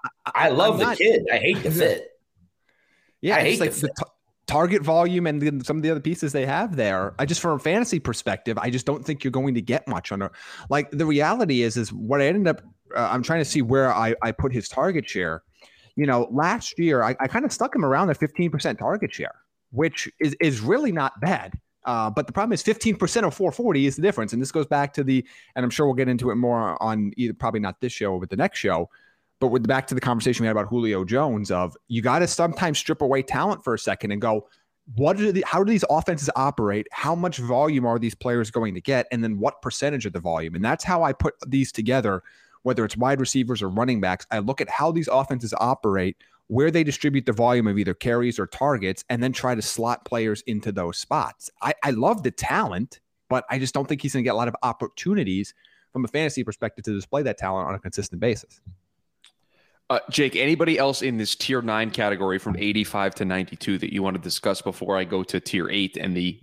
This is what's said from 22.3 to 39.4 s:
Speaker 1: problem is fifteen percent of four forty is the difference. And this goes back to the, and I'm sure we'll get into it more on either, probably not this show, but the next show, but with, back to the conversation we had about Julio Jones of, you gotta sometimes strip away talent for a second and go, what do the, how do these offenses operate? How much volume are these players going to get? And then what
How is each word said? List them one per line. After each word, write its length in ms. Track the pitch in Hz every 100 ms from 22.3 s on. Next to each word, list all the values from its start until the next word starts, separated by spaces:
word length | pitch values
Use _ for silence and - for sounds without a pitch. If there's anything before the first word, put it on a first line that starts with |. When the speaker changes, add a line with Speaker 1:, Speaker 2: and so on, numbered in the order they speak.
Speaker 1:
problem 180 | 196 220
is 80 | 190
fifteen 360 | - 220 220 196
percent 280 | 175 233
of 80 | 190
four 180 | - 185
forty 360 | - 240 147 139
is 100 | 135
the 60 |
difference. 320 | 190 120 107
And 80 | 117
this 100 | 131
goes 140 | 160 143
back 260 | 143 143
to 100 | -
the, 200 | 131 131 127 - - 131
and 80 |
I'm 60 | 123
sure 160 | - 147
we'll 80 |
get 140 | 123 127
into 220 | 123 120
it 40 |
more 480 | 113 123 117 107 73
on 300 | 110 110 101 110
either, 160 | 120
probably 280 | - 117 110
not 200 | 101 -
this 120 | 123
show, 260 | - 101 92
but 80 | 90
the 80 | 98
next 220 | 185 -
show, 320 | 101 82 85 _ _ _ _ _
but 80 | 131
with, 180 | 123 110
back 200 | 131 -
to 80 |
the 60 | 127
conversation 420 | 131 117 127 117
we 40 | 113
had 40 |
about 160 | 107 101
Julio 340 | 120 117 95
Jones 480 | 92 123 151 107 101
of, 240 | 90 90 - _
you 140 | 117
gotta 240 | 120 143 175
sometimes 520 | - 220 - 175 127
strip 220 | - 156
away 220 | 139 135
talent 420 | 131 131 185 185
for 80 | -
a 60 | 113
second 340 | - 95 104
and 80 | 101
go, 280 | 113 107 - _ _ _ - 113
what 200 | 147 196
do 160 | 208
the, 100 | 190 -
how 180 | 165
do 60 | 202
these 140 | 220 -
offenses 400 | 151 175 160 143 123
operate? 520 | 139 139 104 104 107
How 220 | - 143
much 240 | 170 180 143
volume 480 | 120 123 151 143 120
are 120 | 117
these 160 | 113
players 360 | - 127 120 110
going 240 | 120 110
to 80 | 90
get? 240 | 107 131 -
And 140 | 120
then 140 | 113
what 240 | 101